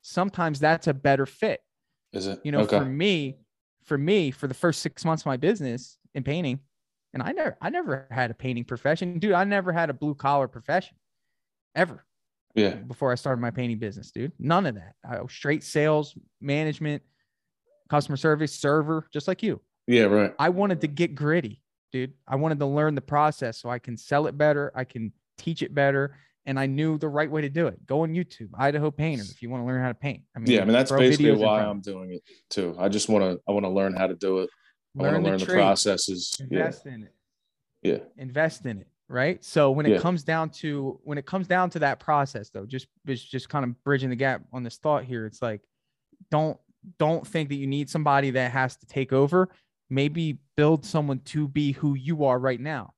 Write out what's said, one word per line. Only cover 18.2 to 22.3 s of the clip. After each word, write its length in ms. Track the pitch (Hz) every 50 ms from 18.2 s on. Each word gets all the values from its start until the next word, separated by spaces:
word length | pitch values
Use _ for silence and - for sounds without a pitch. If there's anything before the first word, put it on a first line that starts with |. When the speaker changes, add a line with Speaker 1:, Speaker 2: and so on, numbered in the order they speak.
| - 160 151 151 156 139 -
Speaker 1:
server, 520 | - - 143 147 156 147 151 160 160 156 _
just 160 | - 151 143 -
like 140 | 185 -
you. 180 | 233 208 147 - _ _ _ _ _
Speaker 2:
Yeah, 180 | - 120 117 110
right. 300 | 98 104 107 101 98 - -
Speaker 1:
I 100 | 151 170
wanted 320 | 180 185 202 202 180 151
to 60 | 165
get 280 | 151 143 143 170 170 143
gritty, 460 | 131 147 147 160 175 135 107 110 _ _ _ _ _ _ _
dude. 220 | - 127 127 135 - _ _
I 100 | -